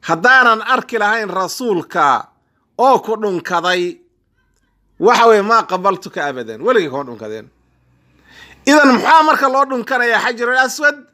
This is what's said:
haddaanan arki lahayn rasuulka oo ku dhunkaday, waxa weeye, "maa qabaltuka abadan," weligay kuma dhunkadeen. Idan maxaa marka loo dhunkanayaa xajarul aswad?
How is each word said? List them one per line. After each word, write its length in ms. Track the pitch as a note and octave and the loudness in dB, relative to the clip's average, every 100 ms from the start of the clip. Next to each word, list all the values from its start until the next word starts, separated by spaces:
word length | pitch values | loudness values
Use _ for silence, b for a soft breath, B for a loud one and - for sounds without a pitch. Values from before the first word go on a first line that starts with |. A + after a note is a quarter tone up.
haddaanan 560 | - E3 G#3+ C4 B3+ A3 | -2 0 4 4 4 2
arki 340 | G#3+ B3+ - A#3 | 0 -4 -2 -4
lahayn 300 | G#3 A3+ G#3 | -2 -2 -4
rasuulka 760 | F3+ F3+ - B3 F#3 - F3 C#3+ A#2+ - _ _ _ _ - | -6 -6 -6 -4 -4 -4 0 2 0 -4 _ _ _ _ 0
oo 200 | B3+ B3+ | 2 2
ku 140 | - A3 | 0 -6
dhunkaday, 680 | G#3+ F3+ E3 F3+ F3 F3+ F3 F3 _ _ _ _ _ _ _ _ _ _ | -4 -6 -4 -4 -2 -2 -4 -8 _ _ _ _ _ _ _ _ _ _
waxa 240 | F#3+ A3+ A#3 | 2 4 4
weeye, 160 | G#3+ | 4
"maa 200 | G3+ A3+ | 4 0
qabaltuka 580 | G#3+ F#3 F#3+ F#3+ - - D3 | 0 -2 -2 -2 -8 -8 -6
abadan," 340 | B2+ A2+ A2 | -8 -12 -8
weligay 280 | F#3 B3+ D#3+ | -2 0 -2
kuma 140 | C3 | -8
dhunkadeen. 420 | C3+ A2+ A2 A2 A#2 _ _ _ _ _ _ _ b b b b - | -10 -12 -14 -14 -16 _ _ _ _ _ _ _ b b b b 2
Idan 220 | D4+ C#4 | 4 4
maxaa 320 | A#3+ B3 D#4+ | 2 4 4
marka 240 | D#4 D#4 C#4 | 4 2 0
loo 160 | C4 | 0
dhunkanayaa 560 | C4+ C4 A3 C4 A#3+ A3 | -2 -4 -4 -2 0 0
xajarul 360 | B3 A#3 A#3+ B3+ | -2 -4 -2 0
aswad? 380 | C4 C4 D4 D4 B3+ | -2 0 -2 -2 -14